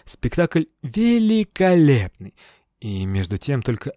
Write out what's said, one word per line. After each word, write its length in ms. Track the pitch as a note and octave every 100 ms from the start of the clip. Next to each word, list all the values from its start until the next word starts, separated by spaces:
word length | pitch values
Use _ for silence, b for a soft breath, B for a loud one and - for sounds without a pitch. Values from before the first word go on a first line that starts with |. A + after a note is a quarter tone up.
| B
Спектакль 600 | - A#2+ - E3+ E3 D#3+ _
великолепный. 1500 | C3+ G#3 A#3 A#3+ A3 A3 G#3 - F#3+ F3+ D3+ B2+ F#2 - - - b b b _
И 220 | A2 G2 F#2+
между 320 | F#2+ F2+ G2+
тем 240 | - C#3
только 320 | A2+ A2+ -